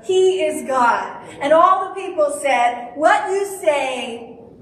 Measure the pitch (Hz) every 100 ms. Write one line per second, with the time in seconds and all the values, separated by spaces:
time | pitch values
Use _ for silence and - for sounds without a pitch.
0 | - 370 370 370 302 - 240 262 233 240
1 | - - - - 285 320 370 381 381 392
2 | 381 311 294 - 277 247 240 240 - 277
3 | 320 427 392 392 403 - 330 285 269 254
4 | 240 233 - - - -